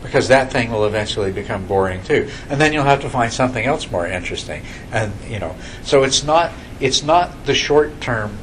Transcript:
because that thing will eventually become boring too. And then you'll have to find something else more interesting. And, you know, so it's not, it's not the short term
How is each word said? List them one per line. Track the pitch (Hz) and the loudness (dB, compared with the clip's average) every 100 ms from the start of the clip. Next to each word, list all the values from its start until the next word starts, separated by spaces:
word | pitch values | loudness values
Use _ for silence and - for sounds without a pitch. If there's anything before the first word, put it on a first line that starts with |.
because | - 139 117 | 0 0 6
that | 131 131 | 6 6
thing | 135 117 | 0 0
will | 113 104 | 0 0
eventually | 107 104 - 98 | 0 -2 -2 -2
become | 95 95 104 92 | -2 -4 -6 0
boring | 98 95 92 | 2 2 -2
too. | - - - - - | 0 0 0 -6 -6
And | 143 | 2
then | 156 | 2
you'll | 151 | 4
have | 139 139 | 4 4
to | 135 | 2
find | 127 117 | -2 -2
something | - 127 123 | 2 0 0
else | 117 156 - | 0 -2 -2
more | 92 87 | -4 -2
interesting. | 92 87 90 - 76 - - - | -4 -6 -8 -8 -10 -10 -14 -6
And, | 117 107 98 - | -4 -2 -6 -8
you | 110 | -6
know, | 82 78 - - | -6 -8 -12 -12
so | - 143 | 2 4
it's | 135 131 | 4 0
not, | 147 156 170 - - - | 2 2 2 -4 -14 -2
it's | 135 135 | 0 0
not | 147 170 175 - - | 4 4 4 -4 -2
the | |
short | 135 - 147 151 - | 0 4 4 4 -2
term | - 113 107 101 | -4 -2 -4 -8